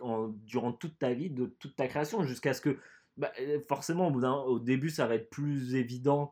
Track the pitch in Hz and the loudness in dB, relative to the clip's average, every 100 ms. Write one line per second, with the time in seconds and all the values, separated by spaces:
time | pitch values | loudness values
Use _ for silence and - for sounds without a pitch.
0 | 123 113 110 107 110 120 120 - 160 - | -4 -2 -2 -6 -4 -2 -2 -2 -8 -2
1 | 185 165 147 127 123 - 139 - 127 147 | -2 0 -2 -2 -4 -6 -8 -4 -2 0
2 | 151 220 143 123 139 127 147 139 - - | -2 0 0 0 0 2 0 0 -4 -20
3 | _ - 139 - 139 147 - 143 - 170 | _ -6 -6 -4 -2 0 0 -2 0 2
4 | 180 131 127 139 131 117 120 131 160 156 | 2 4 2 2 2 0 2 2 2 0
5 | 117 113 - - 147 139 123 131 120 127 | 2 2 -2 -4 -2 -2 0 0 0 0
6 | 139 143 143 | 2 4 2